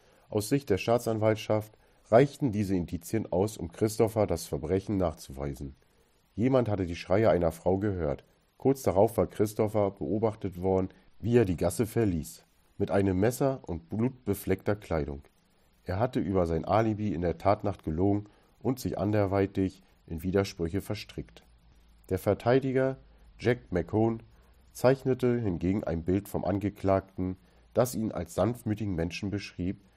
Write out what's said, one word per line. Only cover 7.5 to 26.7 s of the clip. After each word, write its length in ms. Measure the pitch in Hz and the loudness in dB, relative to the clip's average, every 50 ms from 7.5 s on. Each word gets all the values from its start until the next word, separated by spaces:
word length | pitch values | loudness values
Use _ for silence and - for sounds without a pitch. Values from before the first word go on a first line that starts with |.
Frau 260 | 82 - - 90 95 | -2 -2 0 0 0
gehört. 480 | 98 101 107 95 90 80 71 67 - - _ _ _ _ _ _ | 2 0 -2 -2 -2 -2 -2 -4 -6 -8 _ _ _ _ _ _
Kurz 240 | _ - 131 139 135 - | _ 0 0 0 2 0
darauf 340 | 113 85 95 107 113 - | 2 6 6 4 4 4
war 100 | - 90 | 0 0
Christopher 640 | - - - 107 110 - - 110 107 110 107 101 98 | 0 0 -2 -2 0 2 0 -2 0 2 2 0 0
beobachtet 680 | 98 - - 71 95 110 113 110 104 - - 98 87 87 | 0 -4 -4 -2 -2 0 0 -2 -2 -4 -8 -8 -8 -2
worden, 280 | 92 95 95 95 92 90 - - _ - - - | 0 2 2 2 2 -2 -6 -16 _ -20 -16 -8
wie 180 | - 113 117 | -2 4 4
er 80 | 120 113 | 4 4
die 120 | 92 85 | 4 2
Gasse 280 | 76 87 87 - - 117 | 0 0 -2 0 0 -2
verließ, 600 | - - 113 113 101 85 80 67 - - - - _ _ _ _ _ _ | 0 0 0 2 2 0 -2 -4 -8 -14 -20 -20 _ _ _ _ _ _
mit 140 | - 98 - | -4 -2 0
einem 280 | 85 101 98 98 92 92 | 2 2 2 2 2 4
Messer 400 | 101 117 123 - 143 135 135 127 - | 2 2 2 0 0 0 0 -2 -6
und 260 | - 87 82 - _ | -8 -8 -8 -8 _
blutbefleckter 840 | 95 107 117 135 135 - _ 101 98 - - 90 95 - - - 104 | -2 -2 -2 -2 -2 -4 _ -4 -4 -4 0 -2 -2 0 0 -2 -2
Kleidung. 460 | 104 - - 87 78 71 73 71 69 - _ _ _ _ _ _ _ _ _ _ _ _ | -2 -2 -4 -2 -2 -2 -4 -6 -10 -14 _ _ _ _ _ _ _ _ _ _ _ _
Er 140 | - 90 98 | -6 -2 -2
hatte 200 | 120 127 - 131 | -2 0 0 -2
über 260 | 73 87 95 95 87 | -2 2 2 2 2
sein 200 | 82 82 80 78 | 2 0 -2 0
Alibi 480 | - 95 107 117 110 107 104 107 104 78 | 2 2 2 2 2 0 -2 -2 -4 -2
in 80 | 80 | 0
der 160 | 87 85 80 | -2 -2 -2
Tatnacht 460 | - - 98 107 - - 104 95 - _ | 0 2 2 2 2 0 -6 -6 -4 _
gelogen 420 | - 78 82 95 101 101 104 104 - _ _ _ _ _ _ | -6 -2 0 2 2 2 0 -4 -8 _ _ _ _ _ _
und 200 | - 117 135 127 | -4 -4 -4 -2
sich 180 | - 90 - | -4 -6 -2
anderweitig 840 | - 92 104 104 107 101 95 98 98 98 98 - 98 95 92 - - _ _ _ _ _ | -2 -2 0 2 0 0 2 2 2 2 2 2 0 0 0 -2 -8 _ _ _ _ _
in 160 | - 85 80 78 | -10 -10 -6 -4
Widersprüche 580 | 92 87 98 98 98 - - 85 82 85 98 | 0 2 2 2 0 -4 -4 -4 -2 -2 -4
verstrickt. 640 | - - 107 107 - - - - - - - - _ _ _ _ _ _ _ - _ _ _ _ _ - | -4 -6 -8 -10 -10 -12 -12 -12 -12 -12 -18 -20 _ _ _ _ _ _ _ -20 _ _ _ _ _ -6
Der 100 | 95 92 | -6 -2
Verteidiger 800 | - 107 98 - - 120 127 135 135 135 127 131 131 131 131 - - - - _ - - _ - | 0 0 0 2 2 2 2 2 2 0 0 0 0 0 -2 -6 -14 -20 -20 _ -20 -20 _ -4
Jack 320 | - 123 123 123 - - | 0 0 0 0 -4 -4
McCone 480 | 90 87 82 - - 107 110 117 113 110 - - - - _ _ _ - - - _ | -4 -4 -2 0 0 2 2 2 0 -4 -10 -18 -20 -20 _ _ _ -20 -20 -20 _
zeichnete 640 | - - 123 135 135 - 131 127 123 127 123 120 120 | 2 2 2 2 4 2 -2 0 2 2 0 2 2
hingegen 440 | 117 101 87 78 80 90 98 107 - | 0 -2 -2 0 0 0 0 0 -2
ein 200 | - 85 82 82 | -2 -4 -4 0
Bild 240 | 87 90 101 101 | 0 0 0 0
vom 160 | - - 82 - | -2 -6 -4 -2
Angeklagten, 920 | 87 98 101 101 98 | -2 -2 0 -2 -4